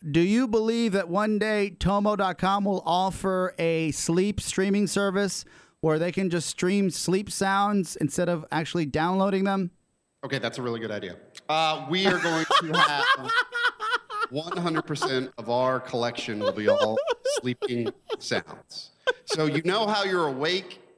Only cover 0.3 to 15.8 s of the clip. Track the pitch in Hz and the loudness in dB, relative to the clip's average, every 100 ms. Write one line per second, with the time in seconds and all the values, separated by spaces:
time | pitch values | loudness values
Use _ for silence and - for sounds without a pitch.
0.3 | 226 262 220 220 233 233 196 170 190 214 | 4 4 2 2 2 2 0 0 0 0
1.3 | 214 214 214 196 170 180 202 208 202 190 | 0 0 0 -2 0 0 2 2 2 0
2.3 | 165 185 202 202 185 165 175 190 180 190 | 0 0 2 0 -2 0 2 2 0 -2
3.3 | 185 185 - 165 165 160 - - 170 208 | 0 -2 0 0 0 0 -2 0 2 2
4.3 | 202 - - 196 202 196 202 202 190 196 | -2 -4 0 2 2 2 2 0 0 0
5.3 | - - - - - 160 156 175 190 190 | -4 -12 -20 -20 -4 0 2 0 0 0
6.3 | 170 - - 180 202 190 - - 190 208 | 0 -4 0 2 4 2 0 0 0 0
7.3 | - 190 196 202 202 165 - 147 - 175 | -2 0 2 2 2 -2 -2 -2 0 0
8.3 | 170 - 156 156 175 147 156 165 190 196 | -2 -2 -4 -2 -2 0 0 0 2 2
9.3 | 196 196 196 175 _ _ _ _ - 131 | 2 0 0 -2 _ _ _ _ -14 -6
10.3 | 139 117 131 123 117 113 104 92 87 - | -4 -4 -4 -4 -4 -4 -6 -6 -12 -18
11.3 | - - 156 160 156 139 185 190 180 170 | -16 -2 0 2 0 -2 2 2 2 0
12.3 | 160 160 587 160 156 - - 494 554 415 | 0 4 2 4 2 4 4 2 2 2
13.3 | 466 480 480 480 466 440 - - 415 466 | -2 -2 -2 -2 -2 -4 -4 -4 -6 -4
14.3 | 277 330 370 170 160 - 139 131 131 127 | -4 -6 -4 -2 -2 -4 -2 0 0 -4
15.3 | - 113 123 127 127 | -8 -2 2 2 0